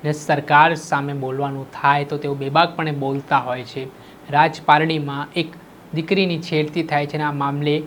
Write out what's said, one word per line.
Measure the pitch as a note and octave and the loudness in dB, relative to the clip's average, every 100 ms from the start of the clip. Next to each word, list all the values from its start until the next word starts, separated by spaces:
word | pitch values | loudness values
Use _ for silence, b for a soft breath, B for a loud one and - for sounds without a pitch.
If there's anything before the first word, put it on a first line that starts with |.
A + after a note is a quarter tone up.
ને | D3+ | -4
સરકાર | D3+ - C#3 C#3+ D3 E3 | -4 0 -2 4 6 6
સામે | D#3+ - D3 C#3+ | 4 -2 -2 -2
બોલવાનું | C#3+ C3 C3+ C#3 C#3 C3+ | -6 -4 -4 -4 -6 -10
થાય | - C#3+ C#3+ | 0 2 2
તો | C#3+ D3 | 0 -6
તેઓ | D3 | -4
બેબાકપણે | C#3 C3+ D3+ F3 E3+ D#3 | -4 0 2 2 0 -4
બોલતા | C#3+ C3+ C#3 - C#3 | -2 -2 -4 0 0
હોય | B2 B2+ | 0 -6
છે. | A#2+ C3+ C3 B B B - | -8 -12 -12 B B B -2
રાજપારડીમાં | C#3+ D#3+ D#3+ - D3+ D#3+ D#3+ C#3+ C#3 D3 F3+ | 2 2 2 4 4 4 0 -2 -6 -4 -4
એક | D#3+ - - - - | -4 -8 -20 -20 -6
દીકરીની | D#3+ D#3+ F#3+ F#3 E3 | -6 0 2 2 -2
છેડતી | - D#3 D3+ E3+ | -2 -2 0 -2
થાય | D#3 D3 D3 | 0 -2 -2
છે | |
અને | D3+ | -2
આ | D3+ | -4
મામલે | C#3+ C#3 C#3+ D3 D#3 | -2 -2 -2 0 0